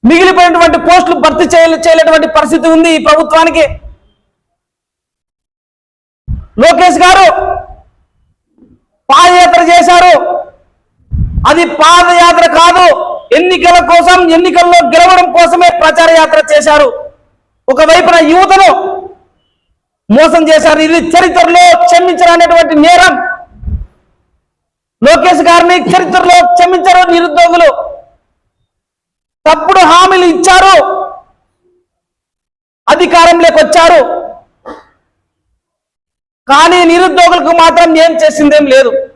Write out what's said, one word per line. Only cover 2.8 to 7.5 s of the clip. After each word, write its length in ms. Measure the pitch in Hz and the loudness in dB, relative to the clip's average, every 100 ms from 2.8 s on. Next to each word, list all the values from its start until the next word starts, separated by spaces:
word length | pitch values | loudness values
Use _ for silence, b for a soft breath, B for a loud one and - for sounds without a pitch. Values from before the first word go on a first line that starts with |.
| 330 311 | 0 -2
ఈ 20 | - | 0
ప్రభుత్వానికి. 580 | 302 320 320 330 320 285 - - - _ _ _ _ _ _ _ _ _ _ _ _ _ _ _ _ _ _ _ _ _ _ - - - - | -2 0 0 0 -2 -4 -6 -20 -20 _ _ _ _ _ _ _ _ _ _ _ _ _ _ _ _ _ _ _ _ _ _ -14 -14 -12 -2
లోకేష్ 360 | 294 339 359 349 | -2 0 0 0
గారు 220 | 359 381 359 - - | 0 2 2 0 -6